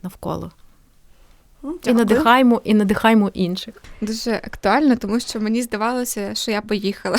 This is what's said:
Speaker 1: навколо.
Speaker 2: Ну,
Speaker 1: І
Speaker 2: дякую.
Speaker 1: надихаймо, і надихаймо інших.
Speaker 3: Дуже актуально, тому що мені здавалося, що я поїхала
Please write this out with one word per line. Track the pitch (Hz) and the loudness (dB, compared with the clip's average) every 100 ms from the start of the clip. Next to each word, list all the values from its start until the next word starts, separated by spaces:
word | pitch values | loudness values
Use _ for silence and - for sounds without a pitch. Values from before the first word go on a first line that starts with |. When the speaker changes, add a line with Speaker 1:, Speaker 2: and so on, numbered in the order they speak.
Speaker 1:
навколо. | 185 - 165 165 170 - - _ _ _ _ - _ _ _ _ | -16 -10 -8 -8 -10 -16 -20 _ _ _ _ -20 _ _ _ _
Speaker 2:
Ну, | 269 | -12
Speaker 1:
І | |
Speaker 2:
дякую. | 349 - 233 | -6 0 2
Speaker 1:
надихаймо, | 214 233 311 247 254 233 | 4 4 4 6 6 4
і | - | 2
надихаймо | 214 202 202 226 226 196 | 2 2 2 4 4 2
інших. | - 180 185 - - - - | 0 -4 -4 -10 -18 -20 -10
Speaker 3:
Дуже | 214 226 - | -8 -6 -4
актуально, | 220 - - 196 226 294 240 | -6 -6 -6 0 2 4 2
тому | 202 226 | 0 -4
що | - 220 | -4 -4
мені | 214 226 | -2 -2
здавалося, | 240 214 220 247 247 - 202 | -4 -4 -4 -2 -4 -6 -6
що | 214 - | -6 -4
я | 208 | -4
поїхала | 214 214 196 202 - | -2 -4 -4 -6 -2